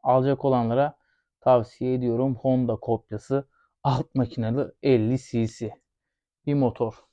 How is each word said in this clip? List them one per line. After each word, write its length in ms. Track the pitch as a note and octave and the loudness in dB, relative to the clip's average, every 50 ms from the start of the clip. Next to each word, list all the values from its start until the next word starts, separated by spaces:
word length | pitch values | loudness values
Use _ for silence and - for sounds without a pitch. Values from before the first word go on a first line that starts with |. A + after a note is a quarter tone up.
Alacak 420 | - C3 B2 C3 B2+ C3+ C#3 C3+ - | 2 2 2 4 4 2 0 0 0
olanlara 540 | C#3 C3 B2 A#2 A2+ A#2 B2+ C#3+ D3 - _ _ _ _ _ _ _ _ _ | 0 0 2 0 0 0 0 0 0 -2 _ _ _ _ _ _ _ _ _
tavsiye 540 | _ C3 B2+ B2 A2+ - - _ - B2+ B2+ | _ 4 4 4 2 -2 -8 _ -4 -2 -2
ediyorum. 420 | B2+ B2 A#2+ A#2 A#2 C3 C3+ B2+ | -2 0 -2 0 0 0 -2 -2
Honda 400 | A2 - C3+ C3 B2+ B2+ A#2 A2+ | -2 0 0 2 2 0 -2 -2
kopyası 720 | A2 - - A2+ A2 _ _ A2 G#2+ - - C3 C#3 C#3 _ _ _ _ _ _ _ - | -4 -2 -4 -4 -4 _ _ -12 -12 -6 -4 -4 -4 -4 _ _ _ _ _ _ _ -2
alt 300 | C#3+ C3 B2+ - _ _ | -2 -2 -2 -4 _ _
makineli 520 | C3 B2 A2+ - B2 A2+ A2 A#2+ C3+ C#3 - _ _ | -2 -2 -2 -4 -6 -4 -2 -2 -4 -4 -6 _ _
elli 360 | - C#3+ C3 A#2 G#2+ A2+ B2+ C3 | 2 2 4 4 4 0 -2 -4
C 280 | - - - A#2 A2+ | -4 -4 -2 -2 -2
C 280 | A2 - - A2+ G#2+ - _ _ _ _ _ _ _ _ _ _ _ _ _ _ | -2 -4 -8 -12 -12 -12 _ _ _ _ _ _ _ _ _ _ _ _ _ _
bir 80 | C#3+ C#3+ | -2 0
motor. 500 | C#3+ C3+ A#2+ G#2 - A#2+ A2 - - _ _ | 0 0 0 0 -2 -6 -6 -6 -12 _ _